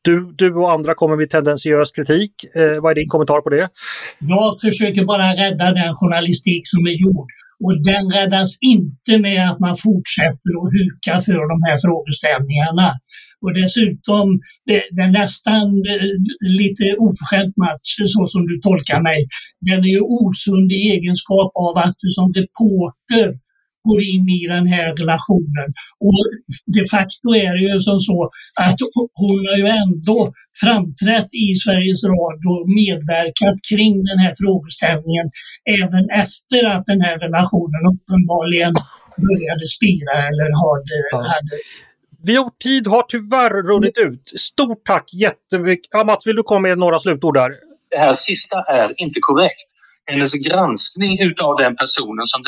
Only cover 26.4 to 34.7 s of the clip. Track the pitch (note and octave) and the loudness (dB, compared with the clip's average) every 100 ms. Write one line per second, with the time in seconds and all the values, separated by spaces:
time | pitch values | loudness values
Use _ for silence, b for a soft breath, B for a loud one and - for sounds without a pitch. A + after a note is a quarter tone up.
26.4 | - - - G3 F#3+ G3+ F#3+ - A#3+ A3 | -12 -10 -2 0 2 0 -2 -4 0 2
27.4 | F#3 F3+ F#3+ G3 G3 G3 - F3 E3+ B | 2 0 0 0 0 0 0 -2 -2 B
28.4 | B - F3+ F#3 B3+ A#3+ A#3+ - G3 G3 | B 0 0 2 -2 -2 -4 -2 0 0
29.4 | G3 G3 G3+ A3 F#3+ D#3+ E3 A#3 G3+ b | 0 0 2 2 0 0 0 0 0 b
30.4 | b - A#3 A3 E3 - G3 A3+ - - | b -2 2 2 0 -2 0 0 -2 -2
31.4 | G#3 F#3 G#3+ F#3 F#3+ F#3 G3 F3+ E3+ D#3 | 0 0 0 0 0 0 0 0 -2 -4
32.4 | F3 F3+ F3 G#3+ G3+ E3 D3+ E3 E3 - | -2 -2 0 2 2 -2 -4 -2 -2 0
33.4 | G3+ G3 - G#3 A3 G3 F#3+ F#3+ F3+ - | 0 0 -2 2 2 2 0 2 0 0
34.4 | G3 F#3 D3+ | 0 0 -4